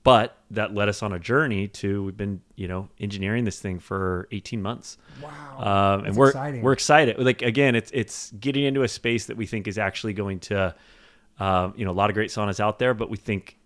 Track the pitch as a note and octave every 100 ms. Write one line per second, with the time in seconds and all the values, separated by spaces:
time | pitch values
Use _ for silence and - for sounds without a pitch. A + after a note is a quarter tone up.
0 | C3 A#2 A#2 - _ G#2+ G#2 G#2 G2+ G2+
1 | G#2 F2+ F2 C3 D3+ G2+ G2+ - G2 G2+
2 | G2 G2+ G2+ F#2+ _ - F#2 F#2 F#2+ _
3 | G#2 G2 F#2+ A#2 A2+ - G2+ F2+ - F#2+
4 | F#2+ F2+ F#2+ G2+ - A#2 F#2+ - - -
5 | _ - D3 D3 D3 - G#2+ G2 G2 G2
6 | G2+ G#2 C3+ C3+ C#3+ C3 A#2+ C3 - D3+
7 | C3+ - B2+ B2 A#2+ A2+ C#3 A#2 - C3+
8 | G#2 - - G#2 C3 C#3 C#3 C3+ A#2+ -
9 | A#2+ A#2 - A2 G#2 A2 G2+ G2+ G2 -
10 | A2+ G2+ G2+ F#2+ - G2+ F#2+ - - -
11 | - _ _ - G2 F#2 F#2 - G2 F2+
12 | G#2 G2+ G#2+ - G#2 F#2+ G#2+ G#2 B2+ A2+
13 | A2+ G#2+ - G2+ - _